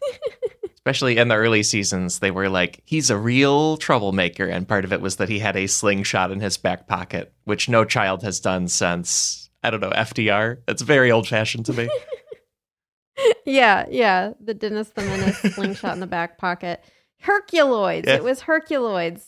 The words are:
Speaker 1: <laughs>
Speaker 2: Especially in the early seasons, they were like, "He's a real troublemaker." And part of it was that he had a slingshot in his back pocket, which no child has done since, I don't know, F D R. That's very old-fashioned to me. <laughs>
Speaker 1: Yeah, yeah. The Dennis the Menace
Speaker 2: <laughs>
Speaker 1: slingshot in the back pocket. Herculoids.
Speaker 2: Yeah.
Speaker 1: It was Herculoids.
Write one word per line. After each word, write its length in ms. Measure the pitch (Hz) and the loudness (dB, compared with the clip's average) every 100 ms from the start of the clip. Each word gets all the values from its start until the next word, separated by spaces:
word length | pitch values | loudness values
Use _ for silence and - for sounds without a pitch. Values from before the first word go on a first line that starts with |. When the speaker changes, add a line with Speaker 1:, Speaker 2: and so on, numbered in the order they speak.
Speaker 1:
<laughs> 720 | 554 - 539 - 453 - 403 | -10 -8 -10 -8 -10 -10 -16
Speaker 2:
Especially 440 | _ - 135 131 117 | _ -4 0 2 4
in 100 | 117 | 4
the 80 | 107 | 4
early 260 | 113 110 | 4 2
seasons, 560 | 104 107 98 92 90 - | 2 0 -2 -2 -4 -2
they 120 | 98 | -2
were 180 | 92 98 | -2 0
like, 320 | 92 87 - - | 0 -2 -4 -6
"He's 240 | 156 131 | -2 0
a 80 | 104 | 0
real 580 | 113 127 139 143 156 156 | 0 2 4 4 2 0
troublemaker." 720 | - 131 101 95 90 - 92 | 0 0 2 0 0 -2 -4
And 200 | 90 92 | -4 -2
part 180 | 104 92 | -2 0
of 80 | |
it 80 | 92 | -2
was 160 | 95 - | -4 -4
that 100 | 95 | -4
he 80 | 104 | -2
had 180 | 107 98 | -2 -2
a 100 | 98 | -2
slingshot 640 | - 107 98 98 101 92 | -2 0 0 0 0 -2
in 80 | 98 | -2
his 160 | 101 - | -4 -4
back 300 | 92 90 - | -4 -4 -4
pocket, 460 | 92 90 92 - _ | -6 -6 -8 -10 _
which 240 | - 104 - | -6 -4 2
no 140 | 117 | 2
child 400 | 110 120 98 95 | 2 2 0 -2
has 160 | 101 87 | -4 -4
done 300 | 101 92 90 | -2 -2 -2
since, 800 | - 90 87 87 - - - - _ | -2 -2 -2 -2 -2 -2 -6 -14 _
I 60 | 117 | -4
don't 120 | 110 | -4
know, 80 | 98 | -2
F 240 | - 110 | -2 -2
D 160 | - 107 | 0 2
R. 300 | 101 110 123 - | 2 0 -4 -6
That's 160 | 113 | -4
very 300 | 123 143 127 | 2 4 6
old-fashioned 540 | 113 107 110 110 113 113 | 4 2 0 0 -4 -4
to 60 | |
me. 160 | 120 117 | -4 -4
<laughs> 60 | 571 - 539 - 453 _ _ _ _ _ _ _ - 523 - - | -6 -8 -14 -14 -20 _ _ _ _ _ _ _ 0 2 2 2
Speaker 1:
Yeah, 400 | 269 233 190 - | 4 6 4 2
yeah. 440 | - 220 185 196 - | 0 2 2 0 -6
The 140 | 208 | -10
Dennis 360 | 214 214 214 214 | -6 -6 -6 -6
the 120 | - | -6
Menace 360 | 196 196 196 196 | -4 -2 0 0
Speaker 2:
<laughs> 160 | 196 185 | -2 -2
Speaker 1:
slingshot 400 | 196 196 196 175 | -4 -4 -6 -6
in 40 | |
the 40 | 180 | -6
back 300 | 175 170 - | -4 -6 -6
pocket. 460 | 185 180 175 170 _ _ _ _ - | -6 -4 -6 -8 _ _ _ _ 0
Herculoids. 800 | 403 392 339 285 233 190 170 - | 0 2 2 4 4 0 0 2
Speaker 2:
Yeah. 100 | 139 | 2
Speaker 1:
It 80 | |
was 180 | 233 262 | 2 -4
Herculoids. 840 | - 320 320 285 233 190 170 180 | 0 -2 0 -2 -2 -2 -4 -6